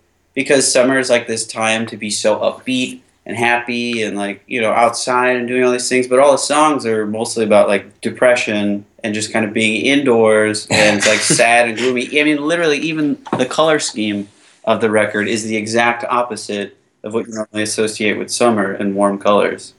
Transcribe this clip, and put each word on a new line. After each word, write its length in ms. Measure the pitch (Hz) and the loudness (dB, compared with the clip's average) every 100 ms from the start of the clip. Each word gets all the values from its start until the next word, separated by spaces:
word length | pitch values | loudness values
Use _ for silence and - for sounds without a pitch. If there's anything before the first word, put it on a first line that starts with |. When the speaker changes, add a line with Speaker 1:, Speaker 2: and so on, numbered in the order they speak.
| _ _ _ | _ _ _
Speaker 1:
because 380 | - 131 143 127 | -8 0 2 4
summer 260 | 135 123 135 | 2 2 2
is, 100 | 127 | 2
like, 180 | 120 120 | 0 0
this 180 | 110 - | -8 -8
time 400 | 120 110 113 113 | -4 -2 -2 -4
to 100 | 107 | -8
be 120 | 107 | -6
so 280 | 104 110 107 | -2 0 0
upbeat 600 | 98 - - 127 127 127 _ _ - | -2 -4 -4 -4 -4 -8 _ _ -12
and 120 | 110 | -4
happy 640 | 120 120 120 120 120 117 | 0 0 -2 -6 -4 -4
and, 160 | 107 98 | -4 -4
like, 260 | 101 101 _ | -8 -10 _
you 120 | 127 | -4
know, 100 | 110 | 0
outside 640 | 101 117 117 - 123 127 123 | 2 2 0 -2 0 0 0
and 120 | 120 | -2
doing 160 | 127 | 0
all 80 | 127 | 2
these 160 | 123 - | 0 0
things, 180 | 127 123 | 0 2
but 120 | 127 | 4
all 120 | 143 | 4
the 60 | 131 | 4
songs 480 | - 147 156 139 113 | 2 2 2 2 0
are 200 | 110 107 | -2 -2
mostly 380 | 110 120 - | -4 -4 -2
about, 240 | 107 104 101 | 4 4 4
like, 340 | 101 - _ | 2 -2 _
depression 840 | 117 107 127 123 - 107 104 101 101 _ | -8 0 2 2 0 -2 -2 -4 -8 _
and 100 | 117 | -6
just 180 | 107 107 | -6 -4
kind 120 | 113 110 | -2 -2
of 80 | |
being 320 | 110 110 110 131 | 0 0 0 2
indoors 840 | 139 135 117 110 110 107 104 - | 2 4 4 6 4 2 0 -2
and 260 | 110 107 101 | 2 4 4
it's, 100 | 107 | 2
like, 120 | 107 | 0
Speaker 2:
<laughs> 180 | - 160 | 0 2
Speaker 1:
sad 300 | 117 117 120 | 4 4 2
and 80 | 107 | 0
gloomy. 420 | 123 123 127 151 | 0 0 -2 0
I 40 | |
mean, 180 | 151 147 | 2 2
literally, 360 | 147 170 165 147 | 0 0 0 0
even 420 | 156 156 147 135 - - | -2 -2 -2 -4 -6 -4
the 80 | 123 | -2
color 340 | - 160 151 | 2 2 2
scheme 480 | - - 107 101 101 _ _ _ | -2 -4 -4 -4 -8 _ _ _
of 180 | - 107 | -2 0
the 80 | 110 | 2
record 380 | 107 104 107 101 | 0 0 -2 -2
is 160 | 107 | -4
the 120 | 110 110 | -4 -6
exact 460 | 107 113 117 117 - | -2 0 0 0 -2
opposite 720 | 123 120 104 - 104 101 - _ _ | -2 -2 -6 -8 -6 -6 -12 _ _
of 100 | 107 | -8
what 140 | 110 104 | -6 -6
you 60 | |
normally 300 | 110 107 107 | -10 -8 -6
associate 540 | 107 - 107 - 107 104 | -4 -2 -2 0 -2 -2
with 140 | 101 | -4
summer 400 | - 120 110 95 | 0 2 2 -2
and 220 | 98 101 98 | -2 -4 0
warm 220 | 101 98 | 0 0
colors. 540 | 104 101 90 95 - | 2 2 2 -2 -12